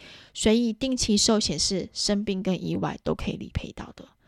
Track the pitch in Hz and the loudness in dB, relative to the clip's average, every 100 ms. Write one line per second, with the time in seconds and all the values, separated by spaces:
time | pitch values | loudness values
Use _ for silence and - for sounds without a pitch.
0 | - - - - 220 226 240 220 269 254 | -20 -20 -16 0 4 4 4 -2 -2 0
1 | - 208 - 214 - 147 - 190 - - | 2 4 4 4 2 0 0 -2 -4 -4
2 | - 208 208 190 185 180 170 180 160 - | 0 0 0 -2 -2 -2 -2 -2 -4 -4
3 | - - - - - - - - - - | -4 -2 -4 -6 -8 -8 -10 -12 -16 -18
4 | - _ | -20 _